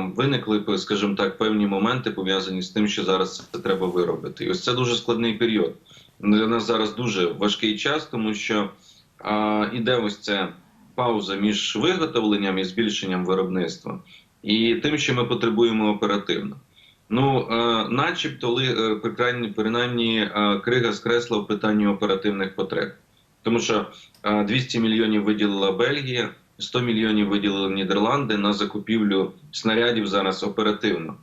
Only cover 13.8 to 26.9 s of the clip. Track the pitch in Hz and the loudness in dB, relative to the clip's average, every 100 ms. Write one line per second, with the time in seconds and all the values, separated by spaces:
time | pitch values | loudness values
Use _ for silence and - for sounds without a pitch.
13.8 | - - - - _ _ - 110 113 113 | -12 -12 -14 -20 _ _ -2 2 2 2
14.8 | 147 151 139 123 120 113 113 107 117 110 | 0 0 0 0 0 0 2 4 4 4
15.8 | 107 104 104 101 - - 69 - - _ | 2 2 0 0 -2 -4 -4 -10 -18 _
16.8 | - _ - 117 135 131 101 113 117 113 | -20 _ -4 2 2 2 0 0 2 0
17.8 | 101 123 160 175 151 135 123 120 131 113 | 0 0 0 -2 -6 -4 -2 0 0 0
18.8 | 113 107 110 104 123 123 113 101 107 120 | 0 0 -2 -2 0 0 -4 -2 0 0
19.8 | 123 120 117 113 101 104 104 98 - 123 | 0 0 0 0 0 0 0 0 2 2
20.8 | 117 104 117 120 - 107 101 104 110 107 | 2 -2 0 0 0 -2 -2 -2 0 2
21.8 | 104 95 104 95 104 101 95 - 95 85 | 2 2 0 0 0 -2 -4 -4 -4 -2
22.8 | - - _ _ _ _ 117 117 - 107 | -4 -8 _ _ _ _ 0 0 2 0
23.8 | 104 - - _ 104 104 101 127 131 117 | -2 -10 -20 _ 0 0 2 0 0 0
24.8 | 113 110 110 107 104 104 104 98 98 95 | 2 2 2 2 2 2 2 2 0 2
25.8 | 123 147 131 123 107 - _ - - 123 | 0 0 -2 -4 -4 -6 _ -16 -6 -2
26.8 | 120 | 0